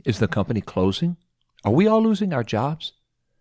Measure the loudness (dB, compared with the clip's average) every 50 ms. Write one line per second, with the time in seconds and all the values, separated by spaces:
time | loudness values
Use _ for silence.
0 | -2 -4 0 0 0 0 0 -2 -2 -2 -2 -4 -4 -4 -2 0 0 0 0 0
1 | -2 -4 -4 _ _ _ _ _ _ _ _ _ -2 2 4 4 4 4 4 4
2 | 4 2 0 0 -2 -2 -2 -2 -2 -2 -2 -2 -2 -2 -4 -6 -10 -14 _ _
3 | _ _ _ _ _ _ _ _